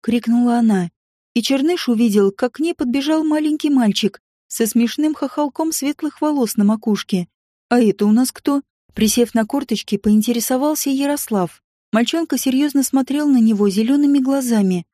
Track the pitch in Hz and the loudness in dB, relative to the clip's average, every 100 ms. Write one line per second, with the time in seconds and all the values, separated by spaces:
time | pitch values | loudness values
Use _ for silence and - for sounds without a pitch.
0 | - 233 226 240 240 240 226 190 175 _ | -2 -2 0 0 2 2 2 0 -2 _
1 | _ _ _ - 208 269 302 349 - 220 | _ _ _ -4 -2 0 0 -2 -2 0
2 | 233 202 196 196 247 - 320 339 247 269 | 2 4 2 0 -6 -2 -6 -4 -4 -2
3 | 277 311 311 302 302 302 302 269 226 190 | 0 0 0 0 -2 -2 0 2 2 2
4 | 202 - _ _ _ - 226 233 233 - | -2 -4 _ _ _ -4 0 0 0 0
5 | 311 302 277 - 294 - 320 - 269 294 | -2 -2 -6 -4 -4 -4 -4 -4 -6 -4
6 | 302 - 302 294 226 - 202 220 226 202 | -8 -4 -2 0 -2 2 2 2 0 -2
7 | - 185 175 _ _ _ _ 240 220 190 | -2 -4 -4 _ _ _ _ 2 2 2
8 | 208 220 254 - - 285 - _ _ - | 2 2 0 -4 -2 -2 -4 _ _ -2
9 | 220 - 233 233 214 285 - 208 - 196 | 0 2 0 0 -2 -4 -4 -6 -4 -2
10 | 208 214 214 233 214 254 294 302 285 269 | 2 2 2 -2 -2 -2 0 -2 -2 -2
11 | 277 285 - 208 175 - _ _ _ 220 | -2 -4 -4 -4 -4 -8 _ _ _ -2
12 | 233 330 330 262 269 254 294 277 262 269 | 0 -2 -2 -2 -2 0 0 0 0 -2
13 | 262 277 294 262 226 208 208 196 226 285 | -2 -2 2 4 4 2 0 0 0 2
14 | 285 285 262 277 247 226 196 180 165 | 2 2 0 -2 0 0 0 -2 -6